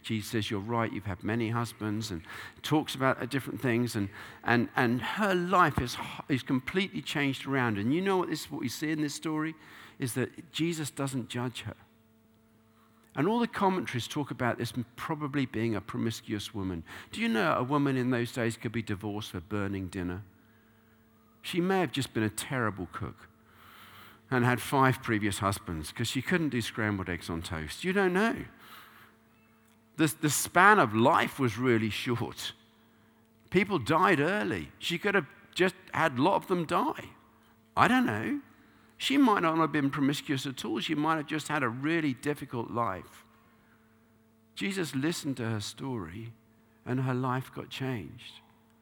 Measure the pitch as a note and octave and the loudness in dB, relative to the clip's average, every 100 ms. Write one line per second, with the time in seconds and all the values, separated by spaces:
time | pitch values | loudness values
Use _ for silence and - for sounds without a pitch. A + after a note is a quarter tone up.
0 | - A2+ G#2 A#2 G2+ G#2 G#2 A#2 A2+ G2+ | -2 -4 -2 -2 -2 -4 -2 -2 -2 -4
1 | G#2 G#2 G2+ A#2 A2 A#2 A#2 - G#2+ G#2+ | -6 -6 -2 -2 0 -2 -4 -4 -4 -4
2 | G#2+ E2+ - - - - - D3+ C3+ C3+ | -4 -8 -10 -14 -14 -12 0 0 0 0
3 | C3 - A#2+ C3+ C#3 - C3+ A#2 B2 A2 | 0 0 -2 -4 -6 -4 0 2 0 -2
4 | G2 - - - - A#2+ - - B2 B2 | -4 -6 -16 -8 0 2 2 2 2 2
5 | - - G#3 F#3 F3 F#3+ E3 - B2 - | -2 -2 0 0 2 4 4 2 -4 -6
6 | - - - C3 - C3 - F#3 G3 - | -10 -12 -2 -2 2 -2 0 -2 -2 -4
7 | - D#3 C#3+ C3 C3+ C3+ A#2+ G2+ A2 D#3+ | -4 0 0 -2 -2 0 2 0 2 2
8 | G3 F#3+ E3+ D#3 - D3 A#2+ - D3+ D#3 | 2 2 0 -4 -6 -6 -6 -4 -4 -2
9 | D3+ - E3 D#3 D#3 D#3+ - - - - | -4 -4 -4 -4 -4 -8 -20 -20 -20 -6
10 | C3 C3 A#2+ - - - E3 D#3+ C#3+ - | -4 -2 -2 -4 -12 -2 -2 -2 -6 -4
11 | C#3 C3 G#2+ B2 B2 A#2 G#2+ - - _ | -4 -4 -6 -4 -6 -6 -12 -12 -20 _
12 | _ _ _ _ _ _ _ _ _ _ | _ _ _ _ _ _ _ _ _ _
13 | _ C3 D#3+ A#3 A3+ - G3 F#3 A2+ B2 | _ 0 2 2 0 2 2 2 -2 -6
14 | - D3+ C#3 A2+ B2 A2 A#2 B2+ A2+ - | -4 -6 -6 -2 -2 0 -4 -4 -8 -8
15 | - D3+ D3 C#3+ B2+ G#2+ A#2 G2+ - B2 | -6 -4 -2 -2 -2 0 0 -2 -4 -4
16 | A2+ A2 - G#2+ - G#2 F#2+ E2+ - - | -4 -4 -6 -6 -6 -6 -4 -6 -10 -16
17 | - - A#3 A3+ E3+ - B2+ D3 C#3+ C3 | -12 -4 -2 2 2 2 2 2 2 2
18 | B2 B2 A#2 - A#2 A2 A#2+ A#2 G#2+ G2 | 2 0 0 0 -2 -2 -4 -4 -4 -4
19 | G#2 G2+ G2+ F#2 E2 G#2 G2 G2 F#2 F#2+ | -4 -6 -6 -10 -4 -4 -2 -4 -4 -4
20 | F2 F2+ G#2+ _ _ _ _ _ _ _ | -4 -6 -10 _ _ _ _ _ _ _
21 | _ _ _ _ - F3+ F3+ F#3+ D3+ C#3+ | _ _ _ _ -4 0 2 2 2 0
22 | B2+ B2 G#2+ - - C3 A2 G2 F2 - | -2 0 0 -2 -4 0 0 -2 -8 -6
23 | C#2 - - _ _ - - - - - | -8 -10 -20 _ _ -20 -20 -20 -20 -20
24 | - - - B2+ B2 B2 - C#3+ C3 B2 | -20 -20 -2 2 4 2 0 4 4 4
25 | - G#2+ G#2 F#2+ G2 G2 - D#2+ D#2 - | 0 0 0 0 0 -2 -6 -8 -8 -6
26 | A#2 C3 - F3+ D#3 B2 G#2+ - G#2+ G2+ | -4 -4 -2 0 0 -2 -4 -2 -2 -2
27 | F2+ E2+ - E2+ E2 D#2+ D#2 - F3 F#3+ | -4 -6 -4 -6 -6 -6 -6 -6 -2 2
28 | F#3+ F3+ A3+ - B2+ - - - - - | 2 2 0 -2 -10 -14 -20 -20 -20 -20
29 | - _ _ _ _ _ _ _ _ - | -20 _ _ _ _ _ _ _ _ 0
30 | D#3 - D3+ - - F3 G3 G#3 B2+ G#2+ | 0 2 0 0 2 8 8 8 6 6
31 | B2 G3 G#3+ - B2+ G#2+ C3 A#2 A2 - | 6 6 2 0 0 2 4 4 2 -2
32 | - A2+ F#2+ - - - _ _ _ _ | -2 -2 -4 -6 -12 -12 _ _ _ _
33 | _ _ _ _ _ F3+ G#3 F#3 A#2 D#3+ | _ _ _ _ _ 2 2 0 2 4
34 | F#3+ D#3 D3+ G#3 G#3 G2+ D2+ - - E3+ | 6 6 2 0 -2 -4 -6 -8 -4 -2
35 | G#3 G3 C#3 - - - F3+ - - - | 2 2 0 -14 -12 2 2 2 -6 2
36 | D#3+ B2 D#3 A3 - F3+ D3+ F3 C#4 - | 2 4 4 4 2 -2 2 0 0 -4
37 | - - - _ _ _ _ - D3+ B3+ | -12 -20 -20 _ _ _ _ 4 6 6
38 | A#3+ G#2 - D4 - - - - - - | 4 0 -2 -4 -8 -20 -20 -20 -20 -6
39 | - C4+ B3+ G3+ E3 D#3+ D#3 D3+ C#3 D3 | 2 6 8 6 4 4 2 4 2 2
40 | C3+ D3+ - C3+ C#3 B2+ A3+ - - D3 | 2 2 -2 -2 -2 -6 -4 -2 -2 0
41 | D#3 D#3+ D3 D3+ - D3+ B2+ B2 C#3+ E3 | 2 0 -2 -6 -2 0 0 0 0 2
42 | D#3 B2 C#3+ D3 C#3+ B2 - A2+ A2+ F#2 | 0 0 -4 -4 -4 -6 -4 -2 -2 -4
43 | - - - - _ _ _ _ _ _ | -10 -20 -20 -20 _ _ _ _ _ _
44 | _ _ _ _ _ - G3 F#3+ D#3 C3+ | _ _ _ _ _ -4 -4 -2 -2 0
45 | D3+ E3+ D3+ B2+ A2+ A2 G2+ - C#3 A#2+ | 0 -2 -4 -4 -2 -2 -6 -8 -6 -6
46 | D#2+ G2 A2+ - _ _ _ _ - B2+ | -8 -10 -14 -16 _ _ _ _ -4 -2
47 | C3 B2+ C3 B2+ B2+ C#3 - - C3 A#2+ | 0 0 0 -2 -4 -12 -12 -8 -6 -6
48 | C#2+ - - - _ _ _ _ | -10 -16 -20 -20 _ _ _ _